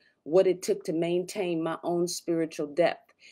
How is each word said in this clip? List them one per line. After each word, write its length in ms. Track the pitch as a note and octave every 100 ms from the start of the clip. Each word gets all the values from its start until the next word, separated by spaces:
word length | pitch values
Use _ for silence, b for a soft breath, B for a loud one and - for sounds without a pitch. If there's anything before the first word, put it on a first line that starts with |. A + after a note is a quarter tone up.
| b b
what 240 | - E3+ F#3
it 160 | F3+
took 200 | - G3 -
to 80 |
maintain 680 | E3 E3+ F3 F3+ - F3+ E3+
my 160 | E3 D#3+
own 240 | - F3 F3
spiritual 580 | - - E3 D#3+ - D3
depth. 480 | C#3+ E3 - - _ B